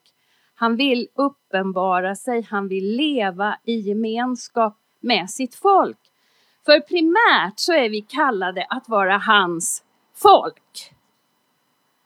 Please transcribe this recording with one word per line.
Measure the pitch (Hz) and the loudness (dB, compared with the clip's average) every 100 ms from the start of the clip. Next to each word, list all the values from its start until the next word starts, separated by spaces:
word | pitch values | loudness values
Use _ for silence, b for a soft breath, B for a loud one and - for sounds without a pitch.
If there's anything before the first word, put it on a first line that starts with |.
| _ _ _ _ _ - | _ _ _ _ _ -6
Han | 233 226 | -2 0
vill | 277 247 - - | 0 -2 -4 -4
uppenbara | 277 - _ 190 190 185 185 180 185 196 | -4 -6 _ -4 -4 -2 0 0 -2 -6
sig, | - 233 | -6 -6
han | 214 202 196 | -6 -6 -6
vill | 190 190 233 | -4 -4 -2
leva | 311 269 196 180 208 - | -2 -2 -4 -4 -6 -6
i | - 233 | -6 -4
gemenskap | 202 208 226 226 254 247 - 240 220 - _ _ | -2 -2 -2 -2 -4 -6 -6 -2 -2 -2 _ _
med | 226 214 185 | -2 -2 -2
sitt | - 254 - | -8 -10 -2
folk. | 392 381 214 110 _ _ _ _ _ _ - | 2 4 2 -4 _ _ _ _ _ _ 2
För | 302 | 2
primärt | 294 359 320 370 466 254 170 - | 2 -2 2 4 4 2 0 -4
så | - | -2
är | 330 233 | 0 0
vi | 214 | -4
kallade | 208 269 294 202 185 185 - | -6 -2 -2 -2 -4 -6 -6
att | 247 240 | -8 -2
vara | 214 190 196 | 0 2 0
hans | 196 208 180 165 - - _ _ _ - | 4 2 2 -2 -6 -8 _ _ _ 2
folk. | 403 359 160 - _ - - _ _ _ _ _ _ _ _ _ _ _ | 6 6 4 -10 _ -20 -20 _ _ _ _ _ _ _ _ _ _ _